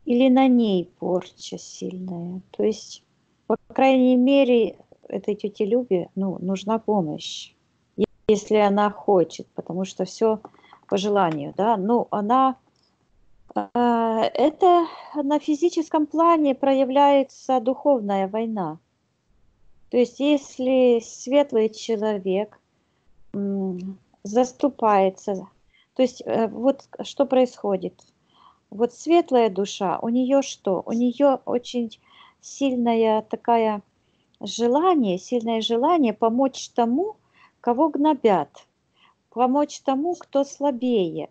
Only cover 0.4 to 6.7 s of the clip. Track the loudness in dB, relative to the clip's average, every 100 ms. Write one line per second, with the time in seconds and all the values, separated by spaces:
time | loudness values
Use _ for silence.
0.4 | 4 4 2 0 -2 _ -4 -4 -4 _
1.4 | -16 -16 -16 -14 -12 -10 -12 -10 -10 -12
2.4 | -16 -4 -2 -2 -10 -20 _ _ _ _
3.4 | _ -6 -4 2 4 6 4 4 4 4
4.4 | 4 4 2 -4 _ _ -10 -8 -6 -6
5.4 | -8 -6 0 0 0 -2 -2 -6 -6 -4
6.4 | -4 -4 -2